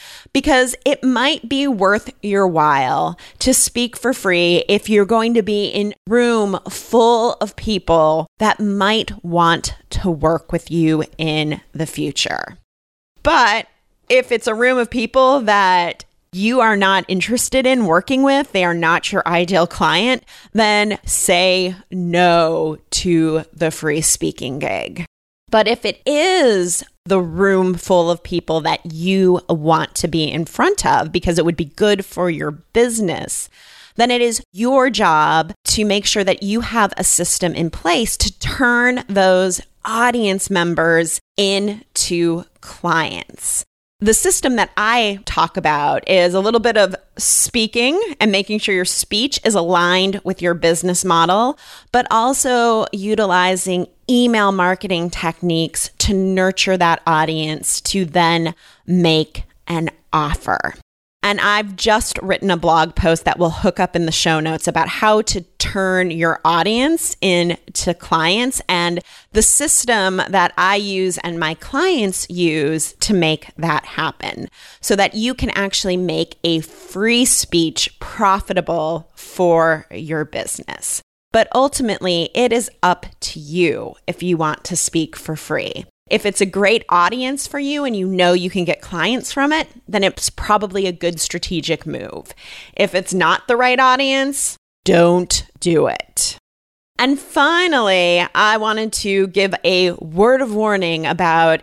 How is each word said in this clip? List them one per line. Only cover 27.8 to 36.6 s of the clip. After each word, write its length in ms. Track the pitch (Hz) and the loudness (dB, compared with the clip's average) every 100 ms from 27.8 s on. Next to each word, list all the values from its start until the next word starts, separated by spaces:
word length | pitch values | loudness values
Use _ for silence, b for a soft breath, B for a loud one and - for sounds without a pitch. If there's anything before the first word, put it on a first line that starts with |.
| - 180 170 | 0 2 2
of 120 | 170 | -2
people 380 | - 170 - 160 | -4 -6 -2 -2
that 320 | 156 160 170 | -2 -4 -6
you 480 | 160 180 190 185 180 - | -6 0 2 4 2 0
want 460 | 165 151 160 156 | -2 2 0 0
to 120 | - 170 | -4 -4
be 240 | 160 156 | -2 -2
in 140 | 175 | -4
front 400 | 165 - 311 403 | -6 0 0 2
of 260 | - 139 156 | 0 0 0
because 280 | 175 180 170 | -2 0 0
it 80 | 160 | 0
would 100 | 165 | -2
be 80 | |
good 400 | 147 - 214 202 | -6 0 2 2
for 240 | 190 - 180 | -2 -4 -2
your 220 | 151 151 | -2 -6
business, 1000 | 147 _ 226 240 226 190 151 - - - B B B B - | -10 _ 0 0 0 -4 -4 -8 -10 -12 B B B B 0
then 140 | 240 | 0
it 100 | 240 | 2
is 220 | 240 220 - | 0 -2 -8
your 380 | 180 233 269 254 | -4 2 4 2
job 640 | 208 190 156 151 160 160 - | 2 2 4 4 2 -2 -6
to 220 | - - 208 | -4 -2 0
make 180 | 202 | 0
sure 200 | 202 214 | 0 0
that 180 | 190 180 | 0 -2
you 180 | 196 220 | -2 -4